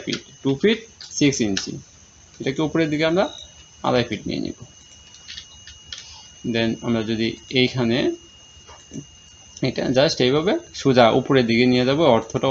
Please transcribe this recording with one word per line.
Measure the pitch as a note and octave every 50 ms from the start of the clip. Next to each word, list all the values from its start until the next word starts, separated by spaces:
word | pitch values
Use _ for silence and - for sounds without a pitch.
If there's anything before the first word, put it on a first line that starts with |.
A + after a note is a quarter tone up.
| -
ফিট, | - - - - - - - -
টু | C#3 C3+ C#3
ফিট | - G#3 A#3 A3+ - - - _ - - - -
সিক্স | D3 C#3 C#3 - A#2
ইঞ্চি, | G#2 G2 - - - - C#3 - - - - - - _ - - _ - -
এটাকে | A#2+ C3+ C3+ D#3 D#3+
উপরের | D3 D3+ E3 E3 D3+ D3+
দিকে | D3 D#3+ D#3+
আমরা | E3+ F#3 A3 D4+ - - - - - - - - - - - B2+
আড়াই | B2+ B2 A#2 -
ফিট | A2 G2 - -
নিয়ে | - - G1+
নিব। | G1+ - - - - - - - - - - - - - - - - - - - - - - - - - - - - - - - - - - - - - - - B2+ A2+
Then | A#2 A2+ A2+ A2+ - -
আমরা | A#2+ A#2 A2+ G#2+ G#2+
যদি | A2+ A2 A2+ A2+ - - - - - B2+
এইখানে | B2+ B2 - B2+ A#2+ A2+ A#2 C#3+ - F4 E4+ - - - _ - - - - - - - - - - - - - - - - - - - - - - - - - C#3 B2+
এটা | - - - - B2
just | B2+ C#3+ D#3+ - - C3
এইভাবে | B2 C3+ D3+ E3 G3+ C#4 E4+ - - - -
সোজা | - C#3 B2 B2+ A#2 A2 A2 C3
উপরের | B2 - C#3 C3 A#2+ A2+
দিকে | A#2 A#2 B2+ B2+ B2
নিয়ে | B2 B2 B2+
যাব, | C#3+ D#3 E3+ C#3 A#2
অর্থটা | A2+ A2 - - C3 - C3+